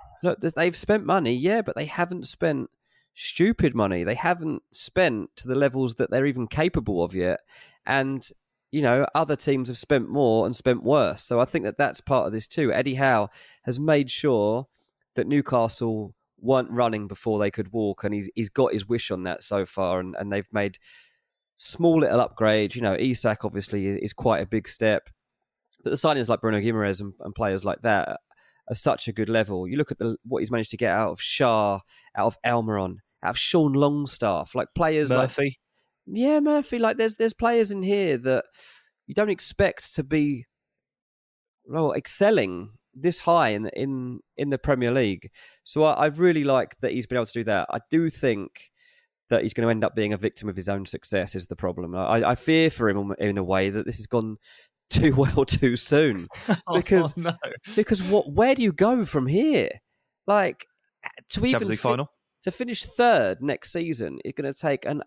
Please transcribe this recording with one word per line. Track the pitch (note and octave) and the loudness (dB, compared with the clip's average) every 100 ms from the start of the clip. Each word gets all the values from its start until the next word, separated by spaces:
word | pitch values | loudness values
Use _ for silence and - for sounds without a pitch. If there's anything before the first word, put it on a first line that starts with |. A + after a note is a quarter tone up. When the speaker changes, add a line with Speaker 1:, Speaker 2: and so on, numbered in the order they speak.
| - - | -20 -4
Speaker 1:
look, | F3 - | -4 -2
th-, | E3 | -4
they've | D3+ F3 - | 0 -2 -2
spent | - G#3+ | 0 0
money, | - F#3+ A#2+ | 2 0 0
yeah, | B2 F3 A3 | 0 0 0
but | G3+ - | -2 -6
they | |
haven't | D3 - F3 F3+ - | -6 -4 -4 -4 -6
spent | - E3+ C#3 - _ _ _ _ | -2 -2 -2 -6 _ _ _ _
stupid | - - - G3+ - C#3+ | -14 -6 2 2 4 0
money. | A#2+ G2 F2+ | 2 0 0
They | F2 | -2
haven't | A#2+ F3 E3+ D#3 A2 _ | -2 -2 -2 -4 -6 _
spent | - - F#3 E3 A2 - - | -12 -4 0 2 0 -8 -10
to | B2+ | -2
the | C3 | 2
levels | C#3 C3 B2+ - | 2 0 -2 -2
that | - | 0
they're | C3 C#3 | 2 0
even | B2+ A2 | -2 -4
capable | D3+ F3 D#3 G#2+ F2 | 0 0 0 -2 0
of | F2 | 0
yet. | F#2 F2+ - _ - - _ | 0 -2 -2 _ -20 -20 _
And, | - C3+ C3+ C3 - - _ _ - | -2 0 0 -4 -8 -18 _ _ -6
you | D3 | 0
know, | B2+ B2+ C#3 | 2 4 2
other | D#3 D3+ C#3+ | 0 0 -2
teams | D3+ C3+ B2+ | 0 -2 -2
have | A#2+ | -6
spent | - C#3 G#2 | 0 0 2
more | C#3 B2 A2 G2 | 2 4 4 2
and | B2 | 0
spent | C3 B2 | 0 0
worse. | A#2+ D3 F2+ - | 2 2 2 -2
So | - A#2+ | -2 0
I | |
think | C3 E3 G2+ | 2 0 -4
that | - | -2
that's | C#3 - | -2 -2
part | - B2+ F#2 | 0 0 0
of | |
this | A2 - | -4 -6
too. | - B2+ | -2 0
Eddie | G#2 C#3 | 0 0
Howe | C3 C3+ A2 G2+ - - _ | 0 2 2 0 -6 -20 _
has | - C3 | -6 -2
made | D#3 D3 C3 | 2 2 2
sure | - D3 A2+ G#2 A#2 C3+ _ _ _ _ | 0 2 2 2 0 -6 _ _ _ _
that | - G2+ | -4 0
Newcastle | C#3+ - B2 A2+ - A#2 A2 G2+ - _ _ | 0 2 0 0 -2 -4 -4 -8 -14 _ _
weren't | A2+ C3 - | 0 2 2
running | A#2+ A#2 G#2+ G2+ | 0 0 0 -8
before | G2 A2+ G#2 | -6 -2 0
they | G2+ | 0
could | - F#2+ | -2 -6
walk, | A2+ G#2 - | -2 -2 -2
and | G#2 | -4
he's, | G#2 F#2+ A2+ | -4 -6 -6
he's | G#2 | -4
got | - B2+ | 0 0
his | G#2 G2+ | 0 -2
wish | A#2+ - | -4 -4
on | F#2 | -6
that | F#2 - | -6 -8
so | - G2+ F2+ | -4 -4 -4
far, | - F#2 F#2 | -2 -2 -2
and, | F#2 - | -4 -8
and | G2+ | -4
they've | G2+ G2 | -4 -4
made | G#2+ G2+ - _ - - _ _ _ _ - | -2 -4 -6 _ -20 -20 _ _ _ _ -10
small | - - E3+ D#3+ | -8 0 4 4
little | C#3+ A#2+ | 4 2
upgrades. | - - A2 G#2+ G#2 A#2+ | 0 0 2 2 0 -2
You | |
know, | G#2+ | -2
Isak | - B2+ B2 A2+ G#2+ | 0 0 0 0 -2
obviously | G#2 G2 - G2+ G2 | -4 -6 -6 -4 -2
is, | G2 | -4
is | G2+ | -6
quite | - A#2+ E2 | -2 0 0
a | F#2+ | 0
big | A2+ - | -4 -4
step, | - A2 G2 - - _ _ _ _ _ _ | -2 0 0 -4 -20 _ _ _ _ _ _
but | - | -4
the | C3+ | 0
signings | D#3+ C#3+ A2+ | 0 0 0
like | A2 | 0
Bruno | A2+ G#2 | 2 0
Guimaraes | A2+ A2 G2+ F#2 | 0 0 -2 -2
and, | G2+ - | -6 -12
and | G2+ | -12
players | G#2+ G#2 F#2+ | -4 -2 -2
like | F#2+ - | -4 -2
that | A#2 G2+ - - _ _ _ _ - | 0 0 0 -8 _ _ _ _ -10
are | A2 | -4
such | D3+ - A#2 | -2 -2 -4
a | |
good | G#2+ G#2+ | -4 0
level. | A2+ G#2 F#2 F#2 | 0 0 -4 -4
You | C#3 | -4
look | D3 | -4
at | D3 | -2
the, | D#3 - | -4 -4
what | A#2+ C3 | -4 -2
he's | A2 | -2
managed | A#2+ G#2+ | -2 -4
to | A2 | -2
get | A2+ | 0
out | G2 G#2 | 2 0
of | E2+ | -4
Schär, | - - B2 A2 G2+ G2 - _ _ | -4 0 2 4 2 -2 -6 _ _
out | - A2 | 0 0
of | - A#2+ | 0 0
Almiron, | A#2+ A2 G2+ F#2 F#2 _ - | 0 0 -2 -4 -8 _ -8
out | F2+ | -6
of | A#2+ | -2
Sean | - F3 D3 | 2 4 4
Longstaff, | C#3 D3 D3 C#3 - G#2+ E2+ - | 4 2 2 -4 -2 -2 -2 -4
like, | - - - | -6 -6 -2
players | D#3+ D#3 C#3+ | 0 2 2
Speaker 2:
Murphy. | B2+ B2+ - | 2 2 0
Speaker 1:
like, | C#3+ - _ _ _ _ - | -4 -4 _ _ _ _ -8
yeah, | G#3 C4+ D4+ | 0 2 4
Murphy. | D4 D4 C#4+ A#3+ | 4 2 0 0
Like, | A3 A3+ | 0 2
there's, | A3 A3 | 0 0
there's | A3+ | -2
players | - A#3 A#3 G#3 | 0 2 2 2
in | G3 | 0
here | F#3 G3+ F3+ B2+ | 0 2 2 0
that | B2+ C3 - _ - - _ _ - | 2 0 -2 _ -20 -20 _ _ -6
you | E3+ | -2
don't | G#3+ | 0
expect | F3+ - - G3 - - - | 0 -2 2 0 0 -8 -6
to | |
be, | C3+ D#3 D3 B2+ - _ _ _ _ _ _ _ _ _ _ _ | 0 0 0 -2 -10 _ _ _ _ _ _ _ _ _ _ _
well, | - D#3 D3+ | -8 -2 0
excelling | - - - G3+ G3 F#2+ F2+ G#2+ - _ | -2 -4 2 4 4 0 -4 -12 -18 _
this | C3 E3+ - | -4 -2 0
high | E3+ E3+ A#2+ | 2 4 4
in, | G#2 A2 | 0 -4
in, | - C#3 C3 B2 A#2+ _ - | -4 -4 -4 -8 -12 _ -6
in | C#3+ | -2
the | C3+ | -2
Premier | - C3 A#2+ | 0 0 2
League. | C3 G#2+ F2 - _ - _ | 2 0 -2 -10 _ -20 _
So | - D3+ | -6 2
I, | D#3 | 2
I | - D3+ | 4 0
really | D3+ F3+ D#3+ | 2 2 4
like | C#3 C3 - - | 2 2 0 -4
that | A2 | -4
he's | B2 G#2+ | -4 -2
been | B2 | -2
able | A2 | -2
to | |
do | A#2 | -4
that. | A2 G2 - | 0 0 0
I | A2+ - | -6 -2
do | D#3+ E3 | 0 0
think | - C3 G2+ F2+ - - _ _ _ _ _ - | 0 0 0 -4 -14 -20 _ _ _ _ _ 0
that | A2+ | 0
he's | G#2+ | 0
gonna | - A#2 | 0 0
end | A2 | 2
up | G#2+ | 0
being | A2+ G#2 | 0 -2
a | G2+ | -2
victim | G2+ - G#2 | -4 -4 -8
of | F#2 | -6
his | G2 | -4
own | G2 F#2+ | -4 -4
success | - - G2 G2 | -10 -2 -2 -2
is | F#2+ E2+ | -6 -10
the | F2 | -6
problem. | F#2 F2 F2 | -4 -4 -6
I, | F2+ - A#2 G#2+ | -4 0 2 2
I | |
fear | B2 - D#3+ D#3+ | 0 2 4 4
for | - A2 | 2 0
him | G2 G2+ - | 0 -2 -2
in | G2+ G2 | -2 -2
a | |
way | F2+ F#2+ G2 | 0 2 2
that | G#2 - | -2 -6
this | - | -8
has | G#2+ | -2
gone | A#2+ A2 G#2+ - - _ _ - | -2 -2 -8 -18 -20 _ _ 0
too | - D#3 | 4 4
<laughs> | C3 | 4
well | C3+ C#3+ | 4 2
too | C3+ - B2+ A#2+ | 2 2 2 2
soon. | - D3 D3+ G2 F2 - - | 2 4 4 0 -6 -8 -2
Speaker 2:
<laughs> | F3+ - | -2 0
Oh, | F3 | 0
Speaker 1:
Because, | - F#3 D3+ F3 | 4 4 4 -2
Speaker 2:
no. | E3+ E3+ - - G3+ G#3+ | -4 -4 -8 -12 -6 -2
Speaker 1:
because | A3 G3 | 0 0
what, | F3+ G#3 - | 2 2 2
where | D3 B3+ | 2 4
do | B3+ | 4
you | G#3+ | 2
go | D3+ G#3 B3 | 4 2 2
from | F#3+ D3 B2+ | 0 0 2
here? | F3+ D#4 G#3+ F#2+ - _ _ _ _ - | 2 2 2 0 -6 _ _ _ _ 0
Like, | G#3 F#3 - - _ _ _ - - - | 2 2 -4 -16 _ _ _ -16 -16 -8
to | G3+ | -2
even | B3 | 0
Speaker 2:
Champions | A#2+ - | 2 0
League | A2 | -2
Speaker 1:
fi-, | B2 | 0
Speaker 2:
final. | B2 D3 _ _ _ | 0 -2 _ _ _
Speaker 1:
to | F#3 | -8
finish | - B3 A3 | -6 -6 -6
third | - - A#3+ F3 G2 F#2+ | -6 2 6 6 4 0
next | C#3+ - - | -4 -4 -4
season, | F3 E3+ B2+ E2+ C2 | -6 -4 -4 -6 -8
it's | - - | -10 -6
gonna | C#3 | -8
take | - D#3 C3+ - | -4 -2 -2 -4
an | D3 | -6